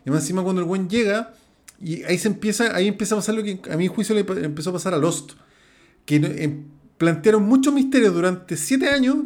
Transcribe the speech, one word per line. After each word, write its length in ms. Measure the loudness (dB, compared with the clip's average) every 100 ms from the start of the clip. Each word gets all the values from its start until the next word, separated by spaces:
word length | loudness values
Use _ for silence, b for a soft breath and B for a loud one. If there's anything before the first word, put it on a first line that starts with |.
Y 60 | -2
más 100 | -2
encima 220 | 0 -2
cuando 180 | -2 -2
el 80 | -2
weón 180 | -2 -2
llega, 440 | 0 0 -2 -4 b b b b -14
y 220 | -10 -6
ahí 140 | -2 -2
se 100 | 0
empieza, 480 | -2 -2 0 0 0
ahí 120 | 0
empieza 260 | 0 -2
a 40 | -2
pasar 160 | -2
lo 80 | -2
que 160 | -4 -8 -6
a 60 | -2
mi 100 | -2
juicio 260 | -2 0
le 80 | 0
pa-, 100 | 0 -2
empezó 300 | -4 -6 -6
a 60 |
pasar 180 | -4 -2
a 60 | 0
Lost. 340 | 0 -2 -8 -20 b b b b b b 0
Que 140 | 0
no, 80 | 2
em, 360 | -2 -4 -6 -12 -20 -14 0
plantearon 460 | 0 2 4 4
muchos 320 | 6 4 4
misterios 400 | 2 2 4 4
durante 420 | 4 0 -2 -6 -6
siete 320 | -2 0 2
años, 280 | 2 2 0